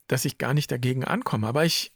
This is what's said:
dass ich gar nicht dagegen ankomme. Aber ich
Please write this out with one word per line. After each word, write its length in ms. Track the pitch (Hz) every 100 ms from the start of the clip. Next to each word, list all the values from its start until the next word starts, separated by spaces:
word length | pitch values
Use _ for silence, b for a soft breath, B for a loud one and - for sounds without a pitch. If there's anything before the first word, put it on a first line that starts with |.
| -
dass 200 | 123 -
ich 120 | -
gar 160 | 117
nicht 180 | 147 -
dagegen 320 | 127 127 131
ankomme. 440 | - 208 - 120 107
Aber 180 | 143 165
ich 260 | - -